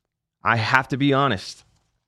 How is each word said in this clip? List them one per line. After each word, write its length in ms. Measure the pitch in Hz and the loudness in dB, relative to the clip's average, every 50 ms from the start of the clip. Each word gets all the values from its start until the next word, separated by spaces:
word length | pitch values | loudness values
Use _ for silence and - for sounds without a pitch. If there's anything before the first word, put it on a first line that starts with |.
| _ _ _ _ _ _ _ _ - | _ _ _ _ _ _ _ _ -2
I 120 | 107 113 | 0 0
have 320 | 117 110 107 131 131 135 - | 0 0 0 0 0 0 0
to 100 | 143 127 | -2 -2
be 160 | 139 143 135 | 0 2 2
honest. 480 | 135 143 139 107 92 - - - - - _ _ _ _ _ _ _ _ | 2 2 0 -2 -4 -6 -10 -18 -20 -20 _ _ _ _ _ _ _ _